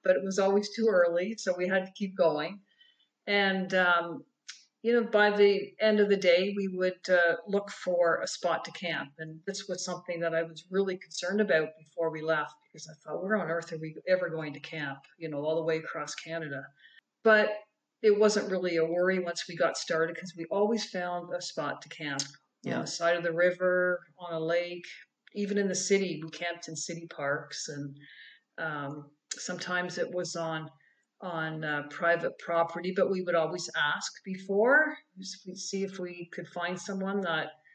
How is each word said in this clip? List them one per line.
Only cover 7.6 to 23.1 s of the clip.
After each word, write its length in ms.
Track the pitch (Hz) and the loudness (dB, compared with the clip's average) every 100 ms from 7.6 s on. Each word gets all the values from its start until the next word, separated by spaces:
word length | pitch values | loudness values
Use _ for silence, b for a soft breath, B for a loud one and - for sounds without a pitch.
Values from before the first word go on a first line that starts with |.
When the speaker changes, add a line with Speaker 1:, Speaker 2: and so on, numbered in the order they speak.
| 196 | -2
Speaker 1:
for 500 | - 185 175 170 - | -8 -2 2 4 2
a 60 | - | -2
spot 400 | - 170 165 - | -4 -2 -2 -4
to 40 | |
camp. 400 | - 180 147 139 - | -8 -6 -4 -6 -10
And 240 | 160 160 - | -12 -10 -8
this 200 | 190 - | -8 -8
was 160 | 180 | -8
something 380 | - 170 - 170 | -6 -8 -6 -4
that 140 | 165 | 0
I 80 | 165 | 0
was 240 | 165 160 - | -2 -8 -4
really 280 | 185 190 185 | 0 0 -2
concerned 420 | - - 180 202 | -8 -8 -4 0
about 280 | 202 160 156 - | 4 2 2 -6
before 320 | - - 165 | -18 -4 -2
we 100 | 156 | -2
left, 320 | 156 156 147 - _ | -2 0 -2 -10 _
because 200 | 156 156 | -20 -18
I 60 | - | -18
thought, 200 | 156 151 | -8 -6
"Where 140 | 190 214 | -2 -2
on 120 | 160 | 0
earth 220 | 170 165 | -4 -4
are 60 | 160 | -8
we 180 | 156 156 180 | -8 -8 0
ever 220 | 185 175 | 0 0
going 240 | 156 151 | -4 -8
to 80 | 151 | -10
camp, 380 | - 160 143 139 - _ | -12 -8 -8 -8 -14 _
you 140 | 160 | -8
know, 80 | 143 | -4
all 180 | 151 165 | -2 0
the 80 | |
way 140 | 160 160 | 0 -2
across 360 | 160 151 147 | -2 -8 -8
Canada?" 520 | - 160 165 151 139 139 b b b _ _ | -10 -8 -8 -6 -10 -12 b b b _ _
But 260 | 220 214 214 - - _ _ _ | 6 6 6 -2 -10 _ _ _
it 160 | 220 208 | 4 6
wasn't 320 | 214 208 175 | 6 4 0
really 260 | 185 180 165 | -2 0 0
a 80 | |
worry 340 | 160 175 185 185 | 0 2 2 2
once 300 | 175 170 - | -2 -6 -8
we 80 | 165 | 0
got 220 | 165 - | 0 0
started, 360 | - 165 165 | -2 0 0
'cause 200 | 170 185 165 | -2 -12 -12
we 80 | 165 | -4
always 340 | 196 214 226 - | 0 2 0 -2
found 440 | 185 180 175 170 | -4 -4 -4 -6
a 60 | 175 | -8
spot 400 | - - 147 - | -6 -6 -6 -6
to 80 | - | -12
camp 340 | - 147 139 - - _ _ | -10 -6 -6 -6 -10 _ _
Speaker 2:
Yeah. 120 | - | -6
Speaker 1:
on 60 | - | -4
the 40 | 160 | -4
side 300 | - 170 | 0 2